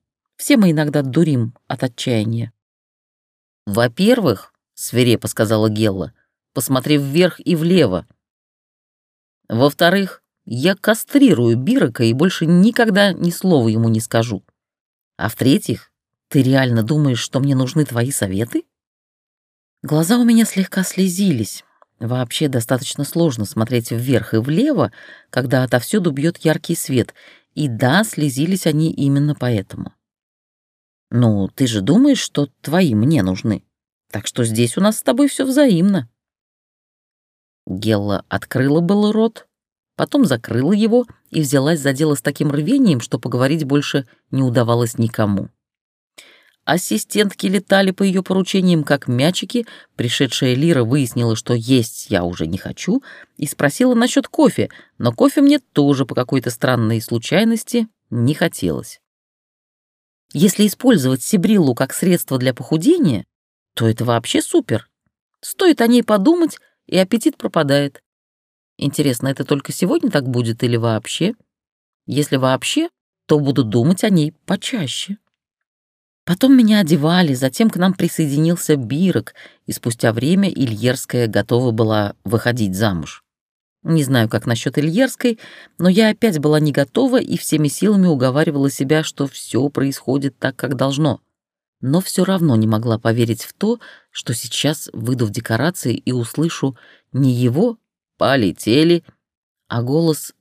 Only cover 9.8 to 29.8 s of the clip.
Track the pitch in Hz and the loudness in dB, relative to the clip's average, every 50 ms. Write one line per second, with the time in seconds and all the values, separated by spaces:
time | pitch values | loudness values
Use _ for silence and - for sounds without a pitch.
9.8 | 170 170 185 202 196 180 - - _ _ _ _ _ - 117 123 139 185 196 - | 0 0 2 0 -2 -4 -8 -16 _ _ _ _ _ -10 -6 -2 -2 -2 -2 -2
10.8 | - 208 220 - - - - 277 285 240 160 113 120 117 117 123 131 180 254 269 | -2 -2 -2 -2 -2 0 2 4 6 6 4 4 2 2 2 0 0 0 0 0
11.8 | 185 131 - - 120 113 117 131 165 190 - - 170 156 175 175 190 233 233 254 | 0 0 0 0 0 2 2 2 0 0 0 0 0 2 4 4 4 4 4 2
12.8 | 233 226 190 202 202 202 - - - 175 170 - - 185 170 139 113 113 107 113 | 2 2 2 2 2 2 0 0 -2 -4 -4 -2 0 2 2 4 4 2 2 2
13.8 | 113 113 110 110 110 - - 113 113 120 104 92 - _ _ _ _ _ _ _ | 0 0 0 -2 -2 -2 0 0 0 -2 -4 -8 -10 _ _ _ _ _ _ _
14.8 | _ _ _ _ _ _ _ - 92 107 - - 110 131 147 208 - - 113 - | _ _ _ _ _ _ _ -8 -6 -6 -4 0 2 2 2 2 0 -4 -8 -8
15.8 | - _ _ _ _ _ _ _ _ - - 139 120 127 135 135 131 123 117 113 | -10 _ _ _ _ _ _ _ _ -2 0 0 2 4 2 2 2 2 2 0
16.8 | 107 110 151 151 147 135 123 113 - - - 131 131 143 135 131 131 123 - 156 | 0 0 0 0 2 0 0 -2 -4 -4 -4 -2 0 0 0 0 0 0 0 -2
17.8 | 147 - 120 117 120 139 139 - 107 92 95 98 120 - - 320 - _ _ _ | -2 0 -2 -4 -4 -2 -4 -4 -4 -4 -2 -2 -4 -4 -4 -6 -8 _ _ _
18.8 | _ _ _ _ _ _ _ _ _ _ _ _ _ _ _ _ _ _ _ _ | _ _ _ _ _ _ _ _ _ _ _ _ _ _ _ _ _ _ _ _
19.8 | - - 151 156 165 170 240 240 240 233 226 226 226 - - 190 185 - - 196 | -6 -2 0 0 2 2 2 2 4 4 4 4 2 2 0 -2 -4 -2 -2 -4
20.8 | 180 - - 185 190 185 175 185 202 185 147 113 104 - - - - _ _ _ | -4 -2 -2 -2 -2 0 0 0 0 0 0 0 -2 -4 -8 -14 -18 _ _ _
21.8 | _ _ _ - 117 113 127 127 123 120 - - 156 139 127 120 117 - 135 120 | _ _ _ -10 -8 -6 -4 -4 -4 -4 -4 -2 -2 0 0 -2 -2 -2 -2 -2
22.8 | - - - - 143 - - 165 170 156 117 107 104 - - 107 113 113 127 120 | -4 -6 -8 -8 -8 -4 -2 0 0 0 0 -2 -6 -4 -4 -4 -2 0 -2 -2
23.8 | 113 - 117 117 123 139 131 110 117 - 117 113 113 139 156 190 269 311 277 180 | -2 -4 -6 -4 -2 0 0 0 0 0 -2 -2 0 0 0 0 0 0 2 0
24.8 | 127 - - - - - - - _ _ - 131 127 123 131 131 127 120 139 123 | 0 -2 -4 -10 -20 -20 -20 -20 _ _ -6 -4 -2 0 0 0 0 2 0 -2
25.8 | - - - 208 175 160 135 139 143 170 170 - - 160 156 165 - - 170 - | -2 0 -2 0 0 -2 -2 -2 -2 -2 -2 -2 0 0 0 0 -2 -6 -6 -6
26.8 | - - 131 120 101 - - _ - - - _ _ _ - 151 151 135 113 107 | -4 -2 0 0 0 -2 -6 _ -20 -20 -20 _ _ _ -8 -6 -4 -4 -2 0
27.8 | 131 123 147 196 226 220 - 156 151 143 120 131 156 175 196 185 - 170 143 151 | 0 2 2 2 0 -2 -2 -4 -4 -2 -2 -2 -2 -2 -2 -2 -2 0 0 0
28.8 | 160 160 - - 139 139 139 143 147 147 143 - 131 123 117 101 95 - - - | 0 0 -2 -2 0 0 0 2 0 0 -2 -2 -2 -2 -2 -2 -4 -6 -10 -14